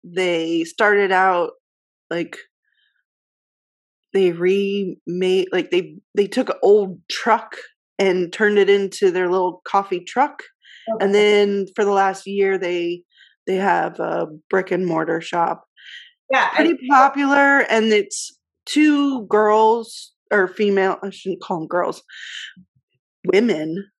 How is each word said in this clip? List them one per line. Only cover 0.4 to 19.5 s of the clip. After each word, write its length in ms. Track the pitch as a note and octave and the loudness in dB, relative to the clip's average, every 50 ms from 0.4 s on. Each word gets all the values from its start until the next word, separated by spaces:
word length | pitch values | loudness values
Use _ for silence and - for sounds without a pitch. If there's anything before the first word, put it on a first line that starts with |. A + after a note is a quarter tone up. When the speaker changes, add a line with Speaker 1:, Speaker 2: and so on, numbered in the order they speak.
| E3 E3 E3+ E3 D#3+ | -2 -2 -2 -2 -4
Speaker 1:
started 480 | E3 - - A3 G#3 G#3 G3+ G3+ F#3+ | -4 -2 0 2 4 4 2 2 2
out, 380 | F#3+ F#3 F#3+ F#3+ F3+ F3 E3+ D#3 - _ _ _ _ _ _ _ _ _ _ _ | 2 2 4 2 2 0 -2 -4 -6 _ _ _ _ _ _ _ _ _ _ _
like, 280 | D#3+ E3+ E3+ E3+ - - - _ _ _ _ _ _ _ _ _ _ _ _ _ _ _ _ _ _ _ _ _ _ _ _ _ _ _ _ _ _ _ _ _ - | -8 -8 -8 -8 -12 -20 -20 _ _ _ _ _ _ _ _ _ _ _ _ _ _ _ _ _ _ _ _ _ _ _ _ _ _ _ _ _ _ _ _ _ 0
they 180 | G3 F#3+ F3+ | 2 2 2
remade, 1160 | E3+ E3+ F3 F3+ F#3+ G3+ G3+ G3 G3 G3+ G3 F#3 D#3 _ _ - F3 F3+ F#3 F#3 F#3 F#3 F#3 - | 0 0 0 0 2 2 0 -2 -2 -4 -4 -6 -8 _ _ -8 -4 -2 0 0 2 0 0 0
like, 200 | - F#3 D#4 - | -2 -4 -2 0
they, 260 | - F3+ F3+ D#3 D3+ E3+ _ _ _ | -2 -2 -2 -4 -14 -20 _ _ _
they 120 | G#3+ G3+ F#3+ | -2 -2 0
took 220 | - B3 C4 - | 0 -4 -2 -2
an 60 | - - - | -4 0 4
old 360 | F#3+ G3+ G#3+ G3+ F#3+ F3+ - _ _ | 4 4 4 4 0 -8 -14 _ _
truck 480 | - - - A#3+ A3 A#3 - - - - - - _ _ _ _ _ - | -12 -6 2 2 2 2 0 -10 -18 -18 -20 -20 _ _ _ _ _ 0
and 320 | G3 G3 F3+ F#3 F3+ E3+ | 0 0 2 0 -2 -4
turned 260 | - - G#3+ G#3 G#3 G3+ | -2 0 0 2 4 4
it 120 | G3 F#3 | 4 4
into 420 | G3+ G3+ G3 F#3+ F#3+ - G#3 F#3+ | 4 2 2 -2 -4 0 0 0
their 180 | E3+ F3+ F#3 F3+ | 2 2 0 0
little 320 | F3+ F#3+ F3+ F3+ F3+ - _ - | 0 0 0 -2 -4 -8 _ -2
coffee 320 | - G3 G3 G3 F#3+ F3 | -2 -2 -2 -2 -8 -8
truck. 440 | F3 - - A#3+ C#4 D4+ D4 - - - _ _ _ _ - - - - A3 | -8 -8 -2 0 0 0 -2 -14 -20 -20 _ _ _ _ -20 -18 -8 -8 -4
Speaker 2:
Okay. 80 | - F#3+ | -2 0
Speaker 1:
And 80 | G3+ G3+ | 2 2
then 520 | G#3 G#3 G#3 G#3 G#3 G#3 G3+ G3+ G3+ G3 F#3+ _ | 4 4 6 4 4 4 2 0 -2 -4 -6 _
for 80 | - G#3+ | -2 0
the 80 | G3+ | 2
last 340 | G3+ G3 G3 F#3+ F#3+ F#3+ - | 2 2 2 0 -2 -4 -10
year, 320 | G3+ G3 G3 G3 G3 F#3+ F#3 | -8 -2 0 0 0 0 -2
they, 440 | F#3 F3 F3 F3 E3+ E3+ F3 F3 F3 _ _ _ - _ _ _ _ - | -2 -4 -4 -2 -4 -4 -6 -8 _ _ _ _ -20 _ _ _ _ -4
they 80 | F#3+ | -4
have 440 | F#3 G3 G3 F3+ F3 E3 F3 F3 - | 0 0 2 2 0 0 -4 -6 -6
a 280 | E3+ E3 E3 E3+ - D#3+ D#3 D#3 _ _ | -6 -6 -4 -4 -6 -8 -10 -20 _ _
brick 220 | - F#3+ F3+ - | -2 -2 -2 -2
and 140 | F#3 F3+ F#3 | -4 -4 -2
mortar 340 | F3 E3 D#3+ D#3+ E3 E3 E3 | -2 -2 -2 -2 -2 -4 -6
shop. 460 | E3 - - F3 E3+ E3+ E3+ - _ _ _ _ - - - - - - _ _ _ _ | -6 -6 -4 -2 -2 -2 -4 -8 _ _ _ _ -20 -20 -20 -20 -20 -20 _ _ _ _
Speaker 2:
Yeah, 180 | C4 C4 G#3+ - - | 0 0 0 0 0
Speaker 1:
Pretty 160 | - D#4 E4 | 0 0 0
Speaker 2:
and 80 | E4+ - C4 B3 | 0 -2 -2 2
Speaker 1:
popular, 680 | C#4+ C4 C4 C#4 C4+ C#4 C#4+ C#4 C#4 C#4+ C#4+ C#4 C#4 C#4 A#3+ - | 4 4 4 4 2 0 0 2 2 4 4 4 4 2 2 2
and 160 | - A3+ A3 A3+ G#3+ | 0 0 2 2 2
it's 420 | G#3 G3 - - - - - _ _ _ _ _ _ _ | 0 0 -2 -8 -14 -14 -14 _ _ _ _ _ _ _
two 600 | - - D4 D4+ D4+ D4 C#4+ C#4+ C#4 C4+ B3+ G#3 E3+ | -4 0 2 4 4 4 2 0 -2 -2 -4 -4 0
girls, 840 | G#3+ G#3 G#3+ G#3+ | 0 2 4 4